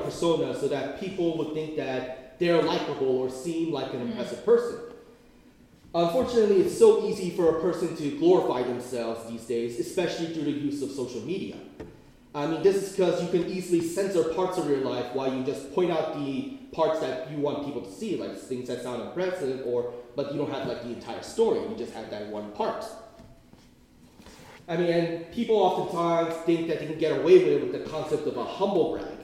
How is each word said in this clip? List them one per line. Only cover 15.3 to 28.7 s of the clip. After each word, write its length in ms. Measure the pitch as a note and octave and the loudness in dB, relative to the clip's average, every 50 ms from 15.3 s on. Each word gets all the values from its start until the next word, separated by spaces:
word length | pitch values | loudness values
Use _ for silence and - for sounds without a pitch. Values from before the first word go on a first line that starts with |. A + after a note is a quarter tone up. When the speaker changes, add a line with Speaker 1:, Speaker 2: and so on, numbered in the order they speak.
Speaker 1:
you 120 | C3 B2+ B2+ | -2 -2 -2
just 280 | C#3+ B2+ - - - - | -4 -4 -6 -6 -4 -2
point 160 | F#3 F3+ E3+ | 0 0 2
out 260 | E3 D#3 D#3 D#3 D3 D3 | 2 0 -2 -2 -4 -6
the 360 | C#3+ C3+ C3 B2 - - - - - - | -6 -4 -4 -4 -6 -6 -8 -14 -16 -8
parts 280 | - E3 D#3+ D3+ - - | -2 0 2 2 2 0
that 300 | C#3 C3+ B2+ - - C#3+ | -2 -4 -4 -6 -8 -8
you 80 | D#3 D3 | -4 -2
want 260 | C#3+ D3 B2 - - | -2 -2 -2 -4 -6
people 180 | - - A#2+ | -6 -6 -8
to 100 | - - | -8 -10
see, 260 | - - A3 G#3+ D#3 B2+ | -10 -8 -6 -4 -4 -4
like 180 | - G#2 - | -4 -6 -8
things 320 | - - - C3 B2 B2 - | -10 -8 -8 -8 -6 -6 -6
that 120 | - - | -6 -6
sound 220 | - B2+ B2 A#2 G#2 | -6 -6 -6 -6 -8
impressive, 640 | G2+ - F3 F#3 F3+ - - D3 C3 C3 B2+ C3+ A#2+ | -6 -4 -4 -2 -2 -2 -2 -2 -4 -4 -4 -2 -2
or, 260 | A#2+ A#2+ A#2+ A#2+ - - - - - | -2 -2 -2 -4 -6 -10 -14 -10 -6
but 160 | C#3+ C#3 C#3+ | -6 -6 -4
you 80 | - D3 | -4 -4
don't 100 | C#3+ - | -4 -4
have, 180 | C#3 C3+ - B2 | -4 -4 -4 -6
like, 140 | A#2 A#2 | -6 -6
the 80 | A#2 A#2+ | -8 -10
entire 320 | A#2 G#2+ - A#2 A2 - | -10 -10 -10 -10 -10 -10
story, 380 | - - - - A3+ A3 - - | -10 -6 0 2 2 4 2 0
you 160 | - - - - | -2 -6 -6 -8
just 160 | A#2+ - - | -8 -10 -10
have 160 | A2+ A2 - | -12 -10 -10
that 200 | - G#3 G#3 G#2 | -10 -10 -8 -8
one 220 | G#2 G#2 G#2 - - | -8 -10 -10 -8 -6
part. 320 | - A3+ - - - E3 - - - - - - - - - - - - - - - - - _ _ _ _ _ - - - _ - - - - - - - - - - - | -4 -4 -4 -4 -6 -8 -12 -12 -14 -18 -20 -20 -20 -20 -20 -20 -20 -20 -20 -20 -20 -20 -20 _ _ _ _ _ -20 -20 -20 _ -20 -20 -20 -20 -20 -20 -20 -20 -14 -8 -4
I 100 | E3+ F3 | 0 2
mean, 120 | F3 E3+ | 2 4
and 420 | E3+ E3+ E3 E3 E3 E3 - - | 4 4 2 0 -2 -4 -8 -6
people 260 | - A#3+ A#3 A3+ A3 G3+ | -4 -2 2 4 4 6
oftentimes 760 | F#3+ F3+ F3+ F3+ - - F3 E3+ E3+ E3+ E3+ E3 - E3 E3 - - | 6 4 4 2 -2 -2 -2 0 2 2 2 2 2 0 -2 -2 0
think 220 | F3 E3+ D#3+ E3 - | 2 2 2 2 0
that 100 | D3+ C#3+ | -2 -2
they 80 | D3+ D3+ | -4 -4
can 100 | D#3 - | -4 0
get 140 | D#3 D3+ C#3+ C3+ | 0 0 2 2
away 180 | C3+ E3+ F#3 - | 6 10 10 10
with 80 | - - | 10 8
it 120 | C#3+ C#3+ | 4 2
with 100 | - - C#3+ | 2 -2 -4
the 160 | - - - | -4 -6 -6
concept 360 | - D#3 C#3+ - D3+ - - | -6 -6 -4 -2 -2 -2 -2
of 120 | C#3 - A#2+ | -2 -4 -4
a 60 | A2 | -4
humble 500 | - - - G3 G3+ | -6 -2 0 0 2